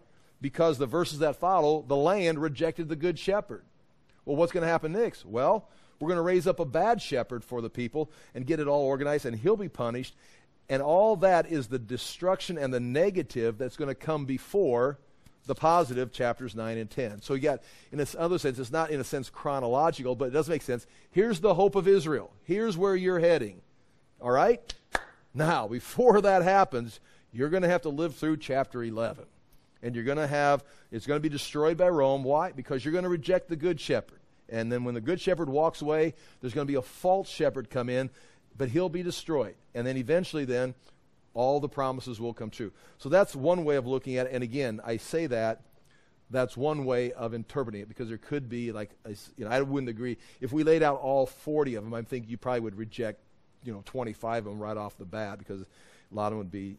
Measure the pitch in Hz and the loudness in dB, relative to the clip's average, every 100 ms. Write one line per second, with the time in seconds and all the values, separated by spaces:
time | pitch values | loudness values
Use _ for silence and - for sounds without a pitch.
0 | _ _ _ - 139 - 165 131 135 151 | _ _ _ -8 -4 2 2 4 0 0
1 | 170 147 151 131 175 190 151 156 127 139 | -2 0 -2 0 2 4 4 2 2 2
2 | 151 202 170 156 156 127 160 160 156 147 | 4 4 2 0 -2 -2 -2 -2 -6 -2
3 | 170 165 - 202 - 104 - _ _ _ | -2 -2 -2 -2 -2 -12 -18 _ _ _
4 | _ _ - 143 170 180 165 165 156 185 | _ _ -4 0 2 2 0 0 0 -2
5 | 226 - - 113 143 214 - _ _ - | -2 -4 -6 0 2 2 -2 _ _ -6
6 | 151 175 170 185 170 170 151 156 202 233 | -2 0 2 2 2 0 0 2 2 2
7 | - 131 113 120 - 123 113 120 120 151 | 0 -4 -4 -8 -8 -6 -6 -6 -4 -4
8 | 151 - - - 127 160 143 143 135 135 | -6 -8 -16 -8 -4 -2 0 2 2 0
9 | 143 147 127 113 147 214 180 - 117 120 | 0 0 -2 -2 2 2 0 -4 -4 -4
10 | 123 - - - _ _ - 135 143 175 | -8 -14 -20 -20 _ _ -4 -2 4 6
11 | 220 202 190 170 160 160 110 127 110 123 | 6 6 6 6 4 -2 -2 -6 -6 -8
12 | - - 180 190 - 170 135 123 123 135 | -8 -4 0 0 -2 -4 -2 -2 0 2
13 | 196 185 147 123 117 107 127 - 143 131 | 2 0 -4 -2 -2 -2 -6 -6 -6 -6
14 | - 156 135 131 - 196 165 120 131 143 | -4 -4 -2 -6 -2 0 2 4 2 0
15 | _ _ - _ - 131 160 170 151 123 | _ _ -20 _ -8 0 4 4 4 0
16 | 123 - 120 117 127 113 113 113 107 - | -4 -2 -2 -2 -6 -8 -6 -6 -6 -6
17 | 120 104 - 139 147 131 - - - 143 | -6 -6 -4 0 0 0 -4 -20 -10 -4
18 | 139 - 170 180 143 123 117 160 160 147 | -4 -2 -2 0 -2 -4 -4 -2 -2 -4
19 | 127 143 123 - 151 139 120 127 160 165 | -4 -6 -8 -8 -4 -2 0 2 2 0
20 | 127 120 131 143 151 156 - 123 - - | -4 -2 0 0 0 -2 -2 -6 -6 -20
21 | - 170 226 180 202 175 196 196 185 196 | -4 2 2 4 4 6 6 6 6 6
22 | 156 131 90 - - 196 226 165 196 190 | 4 -2 -4 -10 -4 -2 0 2 2 2
23 | 185 180 170 160 107 90 - _ _ _ | 2 4 6 4 2 -10 -20 _ _ _
24 | _ - 123 131 160 - - - _ - | _ -8 2 6 6 4 -2 -16 _ -8
25 | - - _ 123 156 156 107 120 - - | -8 -20 _ -2 0 0 -2 -6 -6 4
26 | 247 208 196 190 175 196 185 123 117 - | 8 8 8 6 6 6 4 2 -6 -12
27 | _ _ _ 110 147 185 175 180 160 143 | _ _ _ -4 0 2 2 2 0 -2
28 | 165 139 156 156 - 135 131 123 117 110 | -4 -2 -4 -4 -2 -2 -2 -4 -6 -4
29 | 113 - - _ _ - _ _ 120 120 | -4 -6 -14 _ _ -20 _ _ -8 -4
30 | 117 147 156 147 143 143 - - - 117 | -2 0 0 2 4 4 0 -20 -12 -8
31 | - 147 156 143 - 151 151 170 180 165 | -2 0 0 -4 -6 0 2 4 4 4
32 | 135 139 131 147 180 131 120 135 127 175 | 4 2 2 2 0 -4 -6 -4 -2 -2
33 | 180 175 180 185 - 165 170 160 - 123 | 0 -2 2 0 0 -4 -2 -2 0 -2
34 | - - _ _ - 113 113 123 123 120 | -2 -14 _ _ -8 -4 -2 -2 -2 -4
35 | 113 180 - 175 151 139 160 - 151 156 | -2 -2 0 0 0 2 2 0 0 2
36 | 160 - - - 127 143 143 135 127 - | 2 -2 -16 -12 -8 -4 -2 -2 -4 -2
37 | 180 190 190 - 147 131 120 127 123 127 | 2 2 0 -2 0 0 -6 -4 -2 -2
38 | 131 - - _ _ - 131 139 180 170 | -4 -8 -20 _ _ -6 -2 0 0 -2
39 | 175 165 - 151 104 - _ 120 120 131 | -6 -6 -4 -2 -2 -6 _ -6 -4 -4
40 | 120 170 185 156 131 123 127 123 - - | 0 0 0 -4 -2 -2 -2 -6 -20 -20
41 | _ _ _ 117 127 143 143 - 131 131 | _ _ _ -2 2 2 -2 -2 -2 -4
42 | 127 110 117 110 110 - 101 - - - | -8 -8 -8 -8 -10 -10 -12 -12 -20 -14
43 | 135 175 202 143 139 180 151 143 123 131 | 2 4 4 2 0 2 2 0 0 -2
44 | 135 127 127 127 123 135 127 107 117 117 | -2 -4 -2 -4 -4 -4 -4 -4 -6 -6
45 | - 165 160 117 113 113 - _ _ _ | -4 -4 -2 0 -2 -2 -8 _ _ _
46 | _ _ - 131 127 120 147 151 131 123 | _ _ -6 -2 -2 -2 -2 0 0 0
47 | 123 123 117 117 110 143 120 104 104 113 | 0 -4 -6 -6 -6 -6 -6 -6 -12 -10
48 | 117 113 - 147 127 120 117 107 104 _ | -10 -10 -6 -6 -4 -6 -6 -6 -10 _
49 | 113 101 - - 110 127 139 139 127 110 | -14 -14 -14 -10 -2 0 0 -2 -4 -6
50 | 123 113 - - 127 151 156 160 156 135 | -6 -8 -12 -10 -4 0 4 6 4 2
51 | 131 135 131 - - 151 139 113 110 117 | 0 2 2 -2 -4 0 0 -2 -6 -8
52 | 113 127 113 117 127 123 113 98 110 - | -8 -8 -8 -8 -4 -2 -4 -8 -10 -6
53 | 110 104 _ _ _ _ 123 101 98 131 | -8 -8 _ _ _ _ -12 -12 -10 -8
54 | 113 101 113 117 104 104 104 107 104 - | -6 -6 -4 -4 -4 -8 -8 -8 -10 -12
55 | 92 110 104 98 - 98 92 _ - - | -12 -8 -8 -10 -12 -12 -14 _ -20 -20
56 | _ 107 104 110 95 98 98 | _ -4 -4 -4 -8 -8 -10